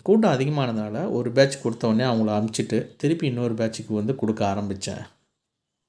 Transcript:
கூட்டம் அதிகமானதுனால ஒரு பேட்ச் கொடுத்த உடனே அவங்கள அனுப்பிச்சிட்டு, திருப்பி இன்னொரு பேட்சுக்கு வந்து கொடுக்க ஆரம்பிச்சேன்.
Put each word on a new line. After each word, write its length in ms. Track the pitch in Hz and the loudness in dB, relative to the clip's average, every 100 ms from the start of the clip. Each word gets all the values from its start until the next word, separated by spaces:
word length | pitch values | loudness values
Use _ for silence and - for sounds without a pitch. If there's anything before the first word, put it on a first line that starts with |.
கூட்டம் 360 | - 220 214 131 | 2 4 6 2
அதிகமானதுனால 720 | 139 151 123 113 104 110 196 | 0 0 0 -2 -4 -4 -4
ஒரு 200 | 117 120 | -2 0
பேட்ச் 300 | 120 139 - | 4 4 2
கொடுத்த 260 | 123 113 117 | -4 0 2
உடனே 240 | 110 131 | 2 2
அவங்கள 140 | 113 107 | 2 2
அனுப்பிச்சிட்டு, 720 | 107 110 - 110 113 - - | 0 0 -4 -2 -2 -4 -4
திருப்பி 300 | 147 165 147 | -2 0 -2
இன்னொரு 260 | 120 120 | -2 -2
பேட்சுக்கு 400 | 110 113 110 113 | -2 -4 -4 -4
வந்து 220 | 107 104 131 | -2 -2 -2
கொடுக்க 400 | 110 110 101 101 | -2 0 -2 -2
ஆரம்பிச்சேன். 500 | 101 95 - - - _ _ _ _ _ _ _ | -4 -6 -8 -10 -14 _ _ _ _ _ _ _